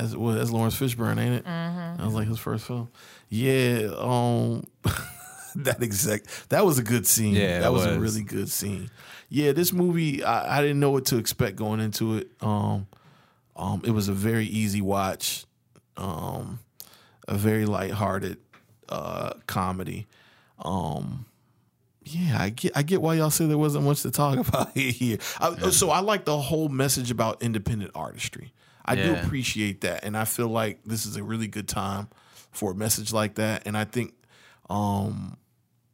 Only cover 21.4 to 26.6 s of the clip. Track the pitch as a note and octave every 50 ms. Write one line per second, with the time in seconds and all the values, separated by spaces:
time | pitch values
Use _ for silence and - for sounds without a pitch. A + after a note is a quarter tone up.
21.4 | _ _ _ _ _ _ _ _ _ _ _ _ _ C#3+ D3+ E3+ F3+ D#3+ A2 -
22.4 | F#2 G2+ A#2 - - - - C#3 C#3+ D3+ F#3+ - D#3 D#3+ E3 D#3+ D#3 D#3 D3+ -
23.4 | E3 D3+ D3+ D3 D3+ D3+ C#3+ D3 C#3+ C#3+ D3 - - C3+ - - C#3+ C#3+ C3+ F#3
24.4 | A3+ - - C3+ - - - C3+ C3+ C3 A#2 - B2+ A#2+ G#2+ F#2+ - - - -
25.4 | - E3+ F3 - - F#3 E3+ D#3 G3 E3 D3+ F3 F#3+ G#3+ G#3+ G3+ - - D3 D3
26.4 | C3+ - E3+ D#3